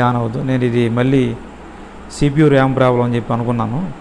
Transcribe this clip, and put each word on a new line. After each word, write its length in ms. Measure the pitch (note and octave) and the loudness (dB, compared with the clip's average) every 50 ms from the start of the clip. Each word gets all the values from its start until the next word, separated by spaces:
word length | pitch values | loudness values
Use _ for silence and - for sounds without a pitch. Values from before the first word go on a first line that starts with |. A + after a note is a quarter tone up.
| B2 | 4
on 100 | B2 B2 A#2+ | 2 2 0
అవ్వదు. 200 | A#2 A2+ A2 - C#3 C3 | -2 -4 -4 -4 -4 -2
నేను 160 | C3 B2+ B2 B2 | -2 0 0 0
ఇది 120 | A#2 B2 A#2+ A#2 A#2 A#2+ | 0 0 0 0 0 0
మళ్ళీ 240 | B2 C3 C#3 C3+ B2+ A#2 A#2 A#2+ - - - - - - - - - - - - - - - | 2 2 2 2 2 0 -4 -8 -12 -16 -18 -18 -18 -18 -18 -18 -18 -18 -18 -18 -18 -10 -4
సీపీయూ 300 | - C#3+ D3 C#3 D#3 D#3 D3 C#3 | -2 0 2 4 4 4 6 6
RAM 200 | C3+ C3 C3+ B2+ B2+ | 4 4 2 2 2
problem 240 | B2+ B2+ B2 A#2+ A#2+ A#2+ | 2 4 4 2 2 2
అని 80 | A#2+ A#2+ | 0 -2
చెప్పి 140 | A2+ - A#2+ | -2 -2 -2
అనుకున్నాను, 420 | A#2 A#2 A#2+ A#2+ A#2 A2 G#2+ A#2 D#3 G3 D#3+ - - | -2 0 0 0 -2 -2 -2 -2 -4 -4 -6 -6 -4